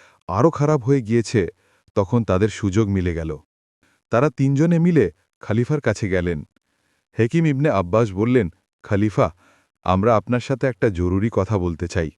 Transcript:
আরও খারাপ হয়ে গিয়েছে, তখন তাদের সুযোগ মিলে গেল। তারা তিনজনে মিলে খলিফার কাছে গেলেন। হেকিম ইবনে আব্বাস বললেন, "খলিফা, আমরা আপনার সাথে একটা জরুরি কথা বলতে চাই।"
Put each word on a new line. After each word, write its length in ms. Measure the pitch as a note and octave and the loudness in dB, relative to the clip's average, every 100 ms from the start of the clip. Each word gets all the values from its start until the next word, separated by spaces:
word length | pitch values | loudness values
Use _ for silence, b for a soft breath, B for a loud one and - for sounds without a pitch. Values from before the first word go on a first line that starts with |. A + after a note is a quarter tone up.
| b b b | b b b
আরও 220 | F#2 D#3 | 0 0
খারাপ 320 | - D3 D3+ | 2 0 0
হয়ে 200 | A2+ C#3 | 0 -2
গিয়েছে, 460 | G#2+ A#2 A2+ A2+ E2+ - _ _ _ | 0 -2 0 0 -2 -6 _ _ _
তখন 300 | - G2 A#2+ | -4 -2 0
তাদের 240 | A2 F#2 G#2+ | 0 0 0
সুযোগ 400 | - G2+ F#2+ G#2+ | -2 -2 0 0
মিলে 260 | G2 F2 | 0 -2
গেল। 240 | E2 D#2+ D2+ _ _ _ _ _ _ _ | -4 -6 -10 _ _ _ _ _ _ _
তারা 200 | A#2 D3 | 0 0
তিনজনে 480 | - C3+ C#3 E3 E3+ | 0 0 2 2 2
মিলে 320 | E3+ E3 F#2+ - _ _ | 2 4 2 -2 _ _
খলিফার 400 | - G#2+ A#2+ D3+ | -4 -2 0 -2
কাছে 280 | A#2+ G#2 G#2 | -2 -2 -2
গেলেন। 360 | F#2 F2 D#2+ - _ _ _ _ _ _ - | -2 -2 -4 -8 _ _ _ _ _ _ -4
হেকিম 280 | A#2 E3 D#3+ | -2 2 0
ইবনে 240 | C3+ D3+ | 2 0
আব্বাস 420 | G2+ F2+ G#2 A#2 | 0 2 2 0
বললেন, 380 | F#2 A2+ B2+ F2+ - _ _ | 0 2 2 0 -6 _ _
"খলিফা, 480 | - G2+ G#2+ - A2+ - b b b b | -4 0 0 0 -2 -2 b b b b
আমরা 340 | - F#2 G#2+ A2 | -2 2 4 2
আপনার 240 | G2+ A#2+ | 0 -4
সাথে 260 | - C3 C#3 | -4 -4 -4
একটা 220 | A#2 B2+ | 0 -2
জরুরি 400 | F2 F2+ F#2+ A2+ | 0 0 0 0
কথা 260 | G#2+ F#2 G#2+ | -2 0 0
বলতে 300 | F2 D#2+ E2+ | -2 -4 -6
চাই।" 220 | - D#2+ | -4 -4